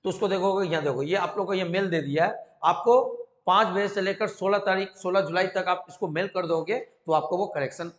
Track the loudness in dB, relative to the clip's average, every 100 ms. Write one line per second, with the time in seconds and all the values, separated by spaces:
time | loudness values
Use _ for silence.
0 | -4 -2 -2 0 2 0 0 0 0 -2
1 | 0 0 0 -4 -2 -2 0 0 0 -2
2 | 0 0 0 -2 -14 _ 0 2 6 6
3 | 4 -6 -14 _ 2 4 4 0 -2 0
4 | -2 -2 -4 -2 0 0 2 0 -2 -6
5 | 0 2 2 0 0 -2 -2 -2 -4 -6
6 | -4 -2 -4 -4 0 -2 0 -4 -6 _
7 | 0 0 2 -2 -2 -2 -4 -6 -12